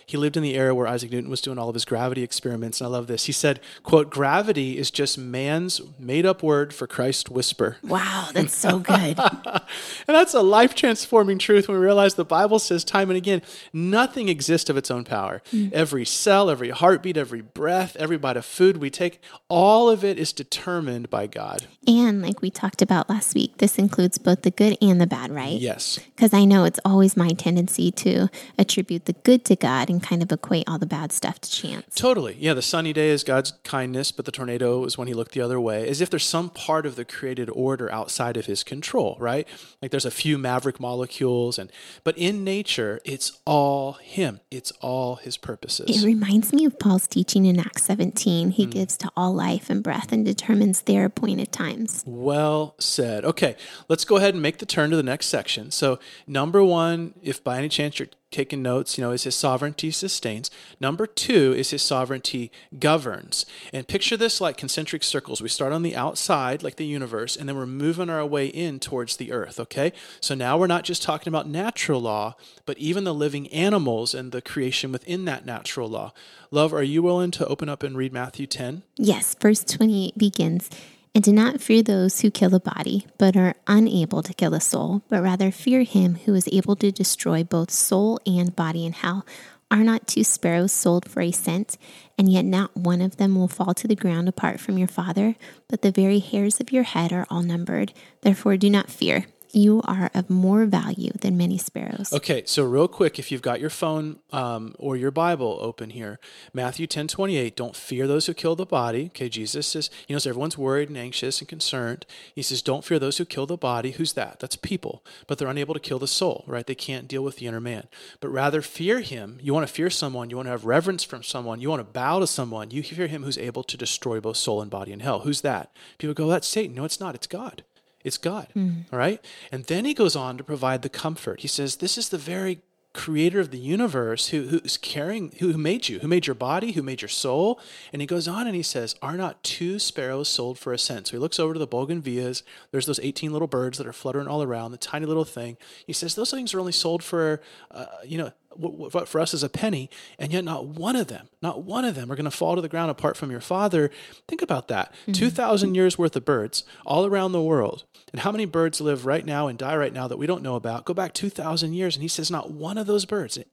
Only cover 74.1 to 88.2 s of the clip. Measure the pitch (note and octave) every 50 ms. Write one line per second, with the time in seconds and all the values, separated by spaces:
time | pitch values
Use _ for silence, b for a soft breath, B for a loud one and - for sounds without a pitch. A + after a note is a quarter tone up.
74.1 | - C3 B2+ B2+ B2+ B2 - - - D3+ C3 B2+ B2+ - - C3+ C3 B2 - F3
75.1 | F3 F#3 F#3 F3 C3+ - - B2+ A#2 A2+ - - - C#3 A#2+ A2 A2 G#2+ G#2 G#2
76.1 | b b b b b b b b C#3+ D3 D#3 D#3+ D#3+ D3+ C#3 C#3 D3 E3 E3+ F3
77.1 | F3+ F3+ F3+ F3+ F3 - E3+ - C#3+ - D#3+ D3 C#3+ - - C#3 C3 C3 C3 C3
78.1 | C3 B2 B2+ B2+ - - C#3 C3+ - - B2+ B2 D3 F3+ - _ _ - G#3+ G#3
79.1 | F#3 - - - - - - G#3 G#3+ G#3 - - - - A3+ A3 G#3+ G3 F#3+ F3+
80.1 | - G#3+ G#3 G3+ - - E3+ E3 E3 F3+ - - B B B B B B B B
81.1 | _ G#3+ G3+ G#3 G3+ G#3+ A3 B3+ C#4 C4+ - - A3 A3+ A3 A3 G3+ F#3+ F#3 F#3+
82.1 | - - - G#3 - - G#3 F3+ F#3 F3+ - - - - - - - G3+ - -
83.1 | _ - G3+ F#3+ F#3 G3 F3+ F3+ - - _ - G3+ G#3+ A3+ A3+ - F3+ D#3+ D#3
84.1 | - D#3 D#3 - F#3 - F3+ D#3+ E3 D#3+ - - - - - E3+ F#3 G3+ - _
85.1 | A3 F#3 F3+ F#3+ F3+ F#3 F#3+ F#3+ F#3+ - - B3+ B3+ C4 B3 - - G3 F#3 F3+
86.1 | F3 E3+ - A3 G3+ F#3 - - - F#3+ - - G3+ - - G3+ F#3+ - F#3+ -
87.1 | - - - E3+ E3 D#3+ E3 - F3 E3 E3 - - - - - G3 F#3+ G#3 A3
88.1 | A3+ -